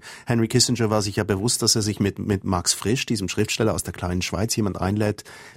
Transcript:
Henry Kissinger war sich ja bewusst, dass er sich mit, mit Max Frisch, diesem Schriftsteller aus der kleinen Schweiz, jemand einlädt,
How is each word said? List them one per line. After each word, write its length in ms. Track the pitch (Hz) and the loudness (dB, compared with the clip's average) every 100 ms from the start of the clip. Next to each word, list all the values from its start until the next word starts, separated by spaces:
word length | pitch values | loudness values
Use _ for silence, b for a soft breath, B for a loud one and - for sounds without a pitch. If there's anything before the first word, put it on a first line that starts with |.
| B B - | B B 0
Henry 220 | 117 113 | 2 4
Kissinger 420 | 123 - 120 107 | 4 4 2 2
war 120 | 110 | 2
sich 160 | 101 104 | 2 0
ja 80 | 101 | 0
bewusst, 360 | 95 117 - | 0 0 2
dass 140 | 117 117 | 2 2
er 60 | |
sich 180 | 104 - | 0 0
mit, 200 | 98 95 | 0 0
mit 260 | 95 98 95 | -2 -2 0
Max 260 | 90 - | 0 0
Frisch, 340 | - 98 131 - | -2 0 0 0
diesem 220 | 110 92 | -2 -2
Schriftsteller 460 | - 110 - 110 | -2 -2 2 0
aus 100 | 82 | 0
der 80 | - | -4
kleinen 300 | - 87 90 | -6 -4 -2
Schweiz, 340 | - 82 110 - | -2 -2 -2 0
jemand 240 | 101 90 | -2 0
einlädt, 460 | 90 104 104 - B B B | 0 2 0 -2 B B B